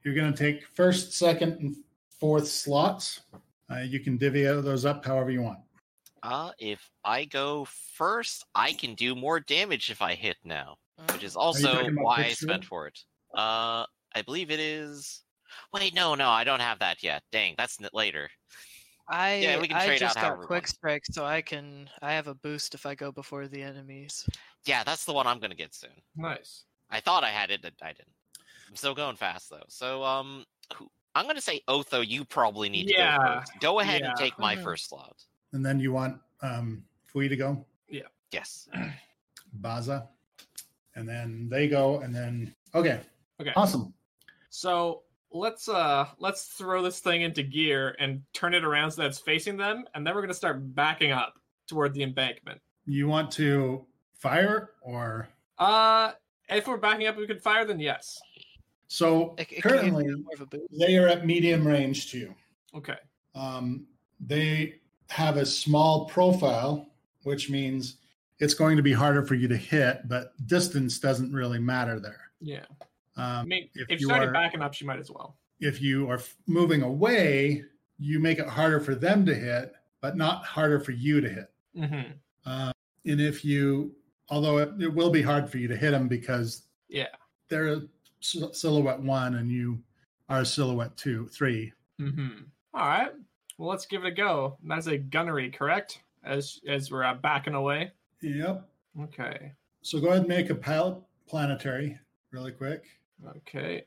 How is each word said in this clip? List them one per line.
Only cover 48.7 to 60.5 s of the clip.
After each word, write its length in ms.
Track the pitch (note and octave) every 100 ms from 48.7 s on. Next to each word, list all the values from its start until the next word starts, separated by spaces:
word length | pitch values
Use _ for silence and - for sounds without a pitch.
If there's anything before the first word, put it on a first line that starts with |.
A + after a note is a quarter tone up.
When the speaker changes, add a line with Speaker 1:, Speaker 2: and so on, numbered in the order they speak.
| D3 D#3
Speaker 4:
so 100 | D#3
that 60 | D3
it's 120 | C#3
facing 380 | - D#3+ F3+ G3
them, 280 | G3+ A3 B3 D3+
and 100 | D3+
then 80 |
we're 80 | G3
gonna 120 | G3
start 400 | F3+ F3+ C3+ C3+ C3
backing 360 | D3+ D#3 D3+
up 240 | C3 A#2+ - _ _ -
toward 260 | D#3 C#3+
the 100 | C#3
embankment. 560 | C3+ C3 C3 A#2+ - - _ _ -
Speaker 1:
You 220 | C#3+ C#3+
want 240 | D#3 D#3
to 520 | - D3+ C#3+ C3 C3 - _ _
fire, 580 | _ C3+ D3 G3 G#3+ G#3+ _
or? 480 | B2+ A#2+ A#2 A2+ A2+ _ _ -
Speaker 4:
Uh, 540 | - A3 A3 A3 A3 - _ _ -
if 180 | G#3 G#3
we're 100 | A#3
backing 300 | G#3 G#3+ G#3+
up, 80 | G#3+
we 80 | G#3
could 140 | G3+
fire, 220 | - G#3+ G#3+
then 140 | F#3+
yes. 400 | D3+ A#2+ - - - - - - _ _ _
Speaker 1:
So 480 | - E3 E3 E3 -
Speaker 3:
It, 40 |
it 40 | D#3+
can 80 | -
give 80 |
Speaker 1:
currently, 420 | G#3 C4+ G3 D#3 C#3+
Speaker 3:
you 120 | C#3+
more 100 | -
of 80 | D3
a 40 |
boost. 200 | C3+